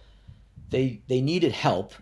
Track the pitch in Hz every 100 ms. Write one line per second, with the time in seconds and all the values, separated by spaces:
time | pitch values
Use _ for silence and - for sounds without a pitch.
0 | - - - - - - - 131 131 110
1 | - 127 135 175 160 - 143 90 101 -